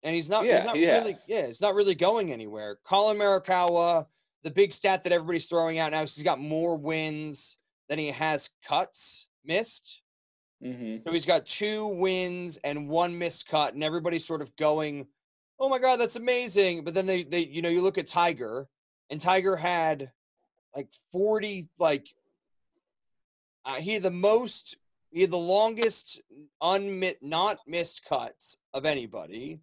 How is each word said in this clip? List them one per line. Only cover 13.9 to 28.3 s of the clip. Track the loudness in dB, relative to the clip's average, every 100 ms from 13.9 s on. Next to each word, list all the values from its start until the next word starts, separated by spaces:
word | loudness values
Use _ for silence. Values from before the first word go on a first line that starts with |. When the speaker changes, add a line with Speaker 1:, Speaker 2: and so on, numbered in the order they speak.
| -2 -2 -4 -4
Speaker 1:
sort | -6
of | -8 0
going, | 2 2 -2 -6 -12 _ _ _ _ _
"Oh | 0
my | 4
God, | 4 4
that's | 2 -2
amazing." | 0 0 2 4 4 2
But | -2
then | -2 0
they, | 0
they, | 0 -2 -2
you | -2
know, | 0
you | 2
look | 2 0
at | -2
Tiger, | 2 2 2 -6 -8 -10 _ _ _ _
and | -4
Tiger | 2 4 2 0
had, | 0 0 0 -2 -6 _ _ _ _ _ _ -14
like, | -14 -16 _
forty, | -2 0 0 -2 -6 -10 _
like, | 2 2 -4 _ _ _ _ _ _ _ _ _ _ _ _ _ _ _ -10
uh, | -8
he | -2
had | 0
the | 0
most, | 2 4 4 2 -8 -10 -18 _ _ _
he | 0
had | 2
the | 2
longest | 2 2 2 2 0 0 -8 -14 _ -20 -20 _
unmi-, | 0 0 0 -2 -2 -2
not | -4 0 0 0 -6
missed | -6 -6 -8 -4
cuts | -4 -4